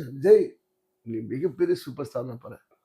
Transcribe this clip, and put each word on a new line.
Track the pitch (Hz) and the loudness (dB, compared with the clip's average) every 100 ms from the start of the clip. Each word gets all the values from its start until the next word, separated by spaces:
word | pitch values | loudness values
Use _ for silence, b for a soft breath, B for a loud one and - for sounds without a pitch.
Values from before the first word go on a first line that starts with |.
| 139 | -8
"விஜய், | 135 160 208 165 - _ _ _ _ | 0 6 6 6 -6 _ _ _ _
நீ | 117 113 | -10 -10
மிகப்பெரிய | 110 127 175 143 170 175 | -6 -4 -4 0 0 0
சூப்பர் | - 127 139 | -4 -10 -8
ஸ்டார் | 127 127 | -8 -8
தான் | 120 | -10
பாரு, | - 117 _ _ | -16 -20 _ _